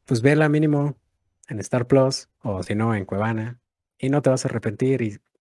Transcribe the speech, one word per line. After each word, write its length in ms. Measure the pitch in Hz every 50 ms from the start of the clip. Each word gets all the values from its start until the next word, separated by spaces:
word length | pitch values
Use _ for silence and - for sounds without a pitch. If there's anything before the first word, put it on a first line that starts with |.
| _
pues, 160 | - 135 113
vela 280 | 113 135 151 151 156 151
mínimo 480 | 147 151 156 151 147 143 143 147 131 - _ _ _ _ _ _ _ _ _ -
en 120 | 123 104
Star 280 | 98 - - 127 120 -
Plus 420 | 139 135 131 131 135 - - - _ _
o 220 | - 117 98 92 -
si 120 | - 104
no 200 | 104 110 117 113
en 100 | 104 98
Cuevana 540 | - 101 98 107 113 113 110 110 117 120 - _ _ _ _ _ _ _ _
y 120 | - 135
no 120 | 143 147
te 80 | - 135
vas 160 | 127 123 -
a 40 | -
arrepentir. 520 | - 117 - 113 107 - 131 131 135 123
Y 160 | 120 107 104 - _ _ _ _